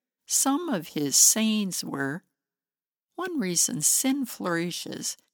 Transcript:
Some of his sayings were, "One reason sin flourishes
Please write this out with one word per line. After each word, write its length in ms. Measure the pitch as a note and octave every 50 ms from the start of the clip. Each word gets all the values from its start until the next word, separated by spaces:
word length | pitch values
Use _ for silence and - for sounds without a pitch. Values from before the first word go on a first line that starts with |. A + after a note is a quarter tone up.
| _ _ _ _ _
Some 420 | - - - - C4+ C#4 D#4 F4+ E4
of 200 | B3 F3 D#3 -
his 260 | - D#3+ D3 C#3 B2+
sayings 680 | - - - - A3 A3 A3 G#3+ G#3+ G#3 F#3+ E3 - -
were, 400 | F3 - C#3 C#3 C3+ C#3 F3+ - _ _ _ _ _ _ _ _ _ _ _ _ _ _ _ _ _ _
"One 240 | - F4+ F#4 F4 C#4+
reason 420 | G3 F3+ F3 E3 - - - D#3+
sin 460 | D#3+ - - - - C4 C4+ C#4+ C4
flourishes 880 | - - - G3 F#3 E3+ E3 E3+ F3+ E3 - - - - - - - - - _ _